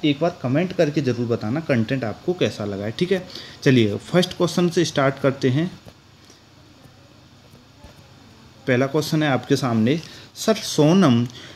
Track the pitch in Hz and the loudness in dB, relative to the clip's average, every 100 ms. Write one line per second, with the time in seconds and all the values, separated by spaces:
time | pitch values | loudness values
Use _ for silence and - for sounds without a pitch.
0 | 151 143 165 - 127 143 180 - 151 151 | -2 0 -2 -2 -2 -2 0 0 0 0
1 | 127 117 120 113 107 143 160 123 110 135 | 0 0 -2 -2 -2 -4 0 0 0 -2
2 | 117 98 - 180 117 - 101 98 104 117 | -6 -6 -4 -2 -2 -2 -6 -6 -6 -4
3 | 180 190 - - - - 147 131 107 107 | -2 -2 -6 -16 -18 -2 4 4 4 0
4 | - 175 180 - 175 180 175 175 160 - | 0 0 0 0 -2 2 0 2 0 2
5 | 139 139 139 127 135 135 180 - - - | 0 2 -2 0 0 0 -2 -8 -20 -20
6 | - - - - - - - - - - | -20 -20 -20 -20 -20 -20 -20 -20 -20 -20
7 | - - - - - - - - - - | -20 -20 -20 -20 -20 -20 -20 -20 -20 -20
8 | - - - - - - - 123 135 156 | -20 -20 -20 -20 -20 -10 -2 0 0 -2
9 | 151 160 151 123 - 139 131 113 110 160 | 0 0 0 0 0 0 0 2 2 0
10 | - - - - - 214 - - 147 190 | -4 -18 -20 -6 -2 -2 -2 2 4 6
11 | 165 117 120 - - | 4 4 0 -8 -20